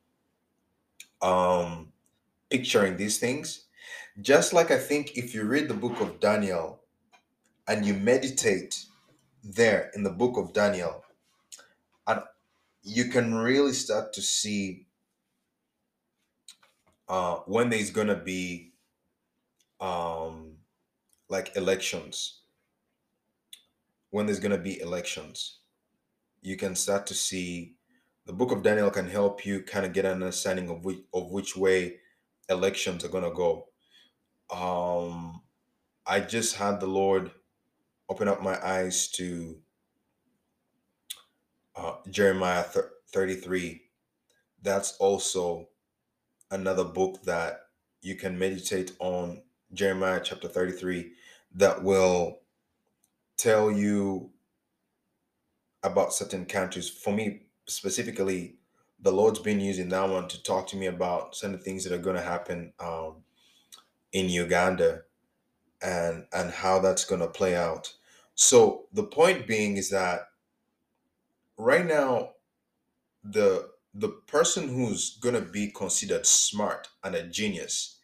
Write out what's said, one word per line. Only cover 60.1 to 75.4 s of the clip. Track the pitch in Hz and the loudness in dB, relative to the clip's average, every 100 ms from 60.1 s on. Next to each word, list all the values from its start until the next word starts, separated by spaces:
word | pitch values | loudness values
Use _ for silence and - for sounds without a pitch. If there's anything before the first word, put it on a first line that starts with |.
| 92 87 | -2 -4
to | - | -8
talk | - 95 92 | -4 -4 -4
to | 98 | -6
me | 92 | -6
about | 87 90 76 - - | -4 -2 -2 -6 -10
certain | 101 92 | -8 -8
things | 98 95 90 | -8 -8 -4
that | |
are | 87 | -4
gonna | 92 90 | -2 -4
happen, | 87 87 - 85 82 - | -4 -6 -6 -8 -10 -12
um, | 85 82 80 80 _ _ _ _ _ - _ _ _ | -10 -8 -10 -12 _ _ _ _ _ -20 _ _ _
in | 98 92 | -2 0
Uganda | 87 85 90 90 87 82 76 - _ _ _ _ _ _ _ | 0 2 4 4 4 2 2 -8 _ _ _ _ _ _ _
and, | 95 87 85 82 - | -4 -2 -2 -4 -6
and | 92 87 | -4 -4
how | - 92 95 | -2 2 4
that's | 95 92 - | 4 2 0
gonna | 90 85 | -2 -2
play | - 95 87 | 0 0 2
out. | 82 80 - - _ - _ - | 0 -4 -10 -18 _ -20 _ 4
So | - 123 110 - - | 8 10 10 6 -4
the | 202 107 | -4 -2
point | 151 175 139 107 | 4 6 4 0
being | 107 104 98 | 0 0 -2
is | 95 | 0
that | 95 90 - - _ _ _ _ _ _ _ _ _ _ _ _ - | 0 0 -2 -6 _ _ _ _ _ _ _ _ _ _ _ _ -2
right | 117 165 175 | 4 4 4
now, | 151 135 117 - - _ _ _ _ _ _ _ _ | 2 4 0 -2 -10 _ _ _ _ _ _ _ _
the, | 104 104 101 92 - - _ | -4 4 4 4 -2 -14 _
the | 101 107 | -6 -6
person | - - - - 185 143 | -6 -2 2 2 2 -2
who's | 127 117 92 - - | -2 -2 -2 -6 -4
gonna | 120 113 | -2 -2